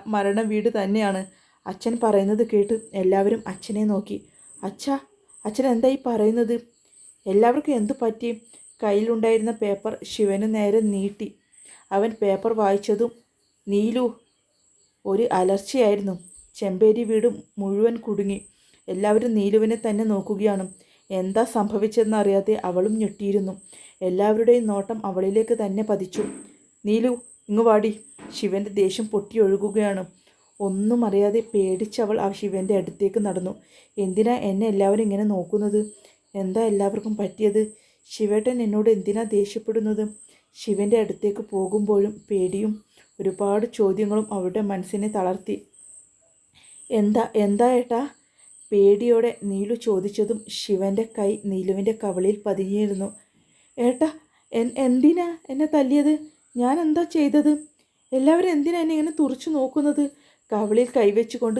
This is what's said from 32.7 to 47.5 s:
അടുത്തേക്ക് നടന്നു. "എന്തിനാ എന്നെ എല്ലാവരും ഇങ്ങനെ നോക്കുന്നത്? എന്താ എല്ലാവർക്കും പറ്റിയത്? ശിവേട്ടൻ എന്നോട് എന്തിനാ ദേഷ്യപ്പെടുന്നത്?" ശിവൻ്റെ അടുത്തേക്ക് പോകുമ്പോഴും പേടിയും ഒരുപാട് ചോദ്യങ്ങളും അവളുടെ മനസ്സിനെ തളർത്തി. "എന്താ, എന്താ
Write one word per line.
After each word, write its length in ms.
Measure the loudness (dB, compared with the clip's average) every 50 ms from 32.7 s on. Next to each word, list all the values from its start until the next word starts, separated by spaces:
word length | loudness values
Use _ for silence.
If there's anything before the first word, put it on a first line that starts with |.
| 0
അടുത്തേക്ക് 440 | 0 -2 -4 -4 -2 -2 0 0 0
നടന്നു. 340 | -2 -2 -4 -4 -6 -8 -10 -12 _ _ _ -20 _ _ _
"എന്തിനാ 380 | -6 -4 -2 0 0 2 2 0 0
എന്നെ 240 | -2 -2 -2 0 0
എല്ലാവരും 380 | 0 2 2 2 4 2 2 2
ഇങ്ങനെ 200 | 0 0 0 0
നോക്കുന്നത്? 560 | 0 0 -2 -2 -2 -2 -2 0 0 0 0 -2 -2 -8 _ _ -20 _ _ _ _ -8
എന്താ 260 | -6 -6 -2 -2 0 0
എല്ലാവർക്കും 500 | 2 2 2 0 0 -2 -4 -4 -6 -4
പറ്റിയത്? 460 | -4 -4 -6 -2 0 0 2 2 2 0 -2 -4 _ _ _ _ _ _ -14
ശിവേട്ടൻ 460 | -6 -2 0 0 2 2 0 0 0 0
എന്നോട് 280 | 0 0 0 2 4 4
എന്തിനാ 340 | 2 2 0 -2 -2 -2 -2 0
ദേഷ്യപ്പെടുന്നത്?" 760 | 0 0 0 0 -4 -8 -6 -4 -2 -2 0 -2 -2 -2 -4 -6 -8 -14 -20 _ _ _ _ _ _
ശിവൻ്റെ 400 | -10 -6 -4 -2 0 0 2 2 2
അടുത്തേക്ക് 440 | 2 0 -4 -4 -4 -4 -4 -4 -8
പോകുമ്പോഴും 680 | -6 -4 -4 -2 0 0 0 0 2 2 2 2 0 -2 -8
പേടിയും 500 | -8 -4 -2 -2 -2 -2 -2 -2 -2 -4 -4 -6 -10 _ _ _ _ _ _ -6
ഒരുപാട് 460 | -4 -4 -4 -2 0 0 0 0 -2 -2
ചോദ്യങ്ങളും 540 | 0 0 0 2 2 0 -2 0 0 -2 -2 -2
അവളുടെ 300 | -4 -4 -4 -2 -2 -2
മനസ്സിനെ 480 | -2 -2 -4 -4 -6 -6 -6 -4 -4 -4
തളർത്തി. 460 | -2 -2 -2 -2 -2 -4 -6 -8 -8 -8 -10 _ _ _ -20 -20 -20 -20 -20 _ _ _ _ _ _ _ _ _ _ _ _ _ -20 -20 -8 -4
"എന്താ, 340 | 0 0 2 2 2 2 0 0 0
എന്താ 320 | 0 2 2